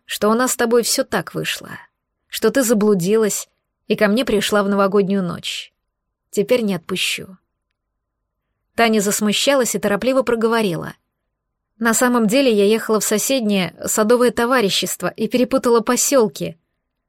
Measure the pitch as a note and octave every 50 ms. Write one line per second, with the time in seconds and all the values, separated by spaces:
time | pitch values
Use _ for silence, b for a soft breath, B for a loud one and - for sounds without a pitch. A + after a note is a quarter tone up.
0 | _ - - - G#3 G#3 A3 A#3 B3+ B3+ - - A#3+ A#3 A#3+ A#3+ A3 - - -
1 | C4 - - F#3+ D#3+ - - E3 D#3 - - - - - - - - _ _ _
2 | _ _ _ _ _ _ - - - A3 G#3+ C4+ B3+ G#3 A#3+ G3+ G#3 G#3+ G#3 F#3+
3 | E3 F#3+ G#3+ A3+ A3 G3 - - - _ _ _ _ _ _ _ _ - G#3 -
4 | G#3+ G3+ G#3 B3 C#4 - A3 G3+ G#3 - G#3 G3+ G3 G3 G3+ G3 G3 G3 G3+ G#3
5 | G3+ F3 G3+ G3+ F#3 E3+ F3 - - - - - - - _ _ _ _ _ _
6 | _ _ _ _ _ _ - G#3 G3 G3+ B3+ B3 A3 G3 F#3+ E3 - - F#3+ F3+
7 | - - - - - F#3+ F#3 _ _ _ _ _ _ _ _ _ _ _ _ _
8 | _ _ _ _ _ _ _ _ _ _ _ _ _ _ _ - A#3 A#3 A3 G#3+
9 | F#3 G#3 G3 - G#3+ G#3+ G3+ - - C4+ C#4+ C4+ A#3+ F3+ - G3 - G#3 G3+ G3
10 | G#3+ B3+ C4 C4 A#3+ - A#3 A3+ G#3+ A3+ A#3 A3+ G#3+ F#3+ E3 D#3 D3+ D3 - _
11 | _ _ _ _ _ _ _ _ _ _ _ _ _ _ _ _ A3+ A#3 A3 -
12 | B3+ B3 B3 A#3+ A3+ G3+ G#3+ C#4 C#4 B3+ A3 G3+ G3 G3+ A3 A3 - - A3 G#3
13 | - - A3 G#3 - - C4+ C4+ A3+ G#3 G3+ F#3+ F3+ E3+ - - - F3+ - A3+
14 | G#3+ G#3+ B3 A#3 B3 A#3+ A3+ - A#3+ A#3+ C4 B3+ G#3+ F#3+ - - B3+ B3+ - -
15 | F#3 F3 - - A3 G#3+ - A#3+ B3 B3 - C4 - B3 A#3 A#3 A3 - B3 B3
16 | - - D4 C4+ A3 F#3+ - - F3 E3+ E3 _ _ _ _ _ _ _ _ _
17 | _